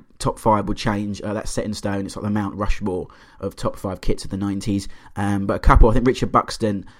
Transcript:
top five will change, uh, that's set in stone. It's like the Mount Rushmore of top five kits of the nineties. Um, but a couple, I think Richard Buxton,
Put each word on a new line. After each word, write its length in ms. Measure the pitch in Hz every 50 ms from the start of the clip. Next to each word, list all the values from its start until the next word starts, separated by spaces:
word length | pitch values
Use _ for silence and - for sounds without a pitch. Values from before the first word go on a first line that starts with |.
| - _ - -
top 180 | - 131 -
five 300 | - - 117 107 104 98
will 80 | 98 104
change, 480 | - - 120 101 104 104 101 101 - -
uh, 100 | 104 101
that's 160 | 110 - -
set 160 | - 120 -
in 80 | 107 104
stone. 320 | - - 101 98 98 98
It's 100 | 92 -
like 80 | - 101
the 60 | 104
Mount 240 | 104 107 101 98 -
Rushmore 520 | 92 110 - - - 101 98 90 87 71 - - - - - - -
of 160 | 95 98 -
top 200 | - - - -
five 260 | - - 98 92 -
kits 220 | - - - - -
of 60 | -
the 80 | 101
nineties. 500 | 95 101 101 98 101 - 110 101 98 - - - - - - -
Um, 320 | - 101 101 101 98 98
but 80 | 98 90
a 40 | -
couple, 300 | - - 139 - 135 117
I 40 | 110
think 120 | 127 120
Richard 260 | 131 - - - 95
Buxton, 540 | - 120 - - - - 113 104 101 98 92 - -